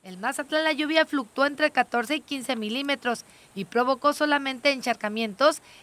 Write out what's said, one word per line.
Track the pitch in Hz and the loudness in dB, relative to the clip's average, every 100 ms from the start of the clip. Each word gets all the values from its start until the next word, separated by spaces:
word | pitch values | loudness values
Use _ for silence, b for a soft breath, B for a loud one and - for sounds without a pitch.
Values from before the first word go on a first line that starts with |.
En | 185 185 | -18 -8
Mazatlán, | 226 269 277 311 | -6 -6 -2 0
la | 320 | 0
lluvia | 277 302 320 311 | 0 2 2 2
fluctuó | 285 220 - 277 | 0 -4 0 0
entre | 285 302 | 2 0
catorce | 262 247 240 226 302 | 2 0 -2 -2 -4
y | |
quince | - 277 240 240 | -4 -8 -4 -4
milímetros | 214 247 277 277 247 226 - b b | -2 -4 -2 -2 -2 -4 -8 b b
y | 196 185 | -10 -2
provocó | 240 254 262 294 | 0 2 2 0
solamente | - 302 285 269 262 285 | 2 0 0 -2 0 0
encharcamientos | 269 240 226 208 214 226 190 285 311 B B | 0 -4 -4 -4 -4 -6 2 2 2 B B